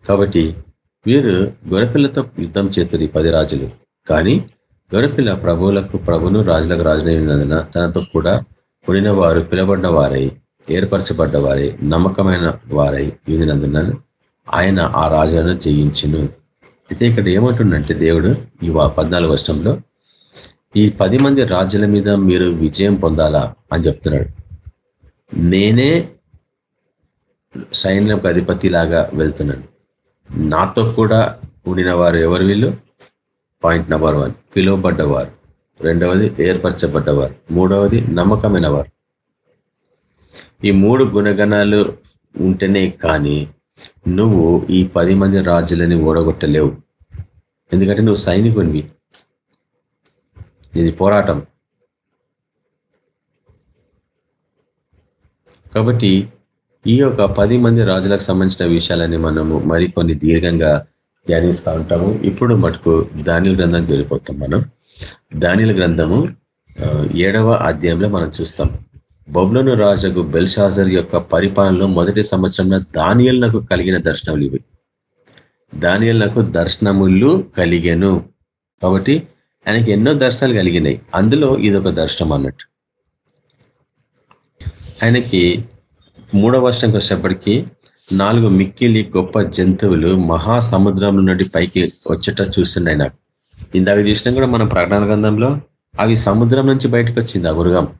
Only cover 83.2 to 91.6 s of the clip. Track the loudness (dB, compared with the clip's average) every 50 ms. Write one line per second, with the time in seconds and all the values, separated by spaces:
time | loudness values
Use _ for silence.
83.2 | _ _ _ _ _ _ _ _ _ _ _ _ _ _ _ _ _ _ _ _
84.2 | _ _ _ _ _ _ _ _ -12 -12 -12 -12 -20 -20 -8 -2 0 2 2 2
85.2 | 0 0 0 2 2 2 0 -2 -6 -12 -18 -20 _ _ _ _ _ _ _ -20
86.2 | -14 -2 0 2 2 4 4 4 2 2 0 0 0 0 0 0 0 -2 -2 -2
87.2 | -2 -4 -4 -2 -2 -2 0 0 -2 -6 -16 _ _ -20 _ _ _ -4 -2 0
88.2 | 2 2 2 2 4 4 4 2 2 0 -2 0 0 2 2 0 -2 -2 -2 -2
89.2 | -2 0 0 0 0 0 0 0 2 2 2 2 2 2 2 2 2 2 2 2
90.2 | 2 2 0 0 0 0 0 2 2 2 2 2 2 2 2 0 0 2 2 2
91.2 | 2 2 2 0 -2 -2 0 -2